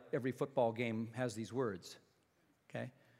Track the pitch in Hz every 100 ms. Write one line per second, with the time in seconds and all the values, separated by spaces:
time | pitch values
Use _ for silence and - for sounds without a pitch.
0 | - 147 127 120 135 - 117 110 120 113
1 | 113 113 127 110 107 117 123 92 - -
2 | _ _ _ _ _ _ - 120 123 -
3 | - -